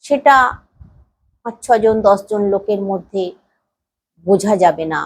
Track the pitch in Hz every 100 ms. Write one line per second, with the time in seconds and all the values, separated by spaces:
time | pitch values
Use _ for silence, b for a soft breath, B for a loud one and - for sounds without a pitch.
0 | - 285 285 269 247 - _ _ - _
1 | _ _ _ _ 240 226 - 233 220 220
2 | 208 196 202 214 202 196 196 202 196 190
3 | 175 196 180 180 _ _ _ _ _ _
4 | _ _ 170 196 196 202 180 165 160 156